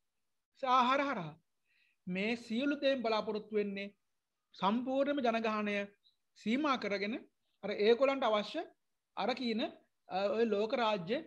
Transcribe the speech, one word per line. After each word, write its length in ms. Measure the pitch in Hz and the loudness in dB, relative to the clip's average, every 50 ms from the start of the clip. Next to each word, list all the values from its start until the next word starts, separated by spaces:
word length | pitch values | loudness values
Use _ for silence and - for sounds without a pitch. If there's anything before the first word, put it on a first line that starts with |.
| _ _ _ _ _ _ _ _ _ _ _ - - | _ _ _ _ _ _ _ _ _ _ _ -6 0
ආහාර 380 | 254 247 262 240 247 262 277 | 2 4 4 4 4 2 2
හරහා 320 | 285 277 277 214 170 156 151 - _ _ _ _ _ _ _ _ _ _ _ _ - - | 0 0 -2 -4 -6 -8 -12 -16 _ _ _ _ _ _ _ _ _ _ _ _ -10 -6
මේ 240 | 175 185 196 214 240 | -4 -2 -2 -2 -2
සියලු 420 | 233 - - 220 233 277 285 294 285 | -4 -6 -4 -4 0 0 0 0 2
දේන් 240 | 302 269 269 262 226 | 2 2 2 2 2
බලාපොරොත්තු 520 | 226 220 214 208 214 208 208 214 - 220 | 0 0 0 0 -2 -4 -6 -4 -4 -2
වෙන්නේ 380 | 208 202 202 196 196 202 202 202 _ _ _ _ _ _ _ _ _ _ _ - | -2 -2 -2 -4 -6 -8 -8 -12 _ _ _ _ _ _ _ _ _ _ _ -8
සම්පූර්ණයෙන්ම 680 | - - 190 214 247 254 262 262 269 277 277 294 285 | -2 0 2 2 0 0 0 0 2 2 2 0 0
ජනගහනය 540 | 247 240 220 226 220 226 214 214 214 208 208 202 202 202 - _ _ _ _ _ _ _ _ - | 0 0 0 0 0 -2 -2 -2 -2 -2 -2 -4 -4 -6 -10 _ _ _ _ _ _ _ _ -8
සීමා 380 | - 208 226 269 311 294 262 240 | -4 -2 0 0 2 0 0 0
කරගෙන 400 | - 202 202 196 196 208 233 330 - - _ _ _ _ _ _ - | -2 -2 -4 -2 -2 -4 -4 -6 -8 -14 _ _ _ _ _ _ -8
අර 80 | 196 208 | -6 -2
ඒගොල්ලන්ට 520 | - 202 214 240 233 269 269 269 269 254 | 2 4 4 4 6 4 2 2 2 2
අවශ්‍ය 380 | 226 214 208 202 - - 302 359 - - _ _ _ _ _ _ _ - - | 2 2 2 0 -2 -6 -8 -8 -8 -12 _ _ _ _ _ _ _ -6 -4
අර 120 | 185 214 254 | -2 -2 -2
කියන, 260 | 247 262 233 220 214 269 330 - - _ _ _ _ _ - | -2 -2 -2 -2 -2 -2 -4 -6 -10 _ _ _ _ _ -6
ආ, 160 | 175 185 202 208 | -4 -2 0 0
ඔය 160 | 208 214 233 | 2 2 2
ලෝක 280 | 233 208 202 214 220 247 | 2 2 2 0 0 0
රාජ්‍ය 460 | 247 240 214 214 208 170 165 226 302 320 | 0 2 2 2 0 -2 -2 -4 -4 -4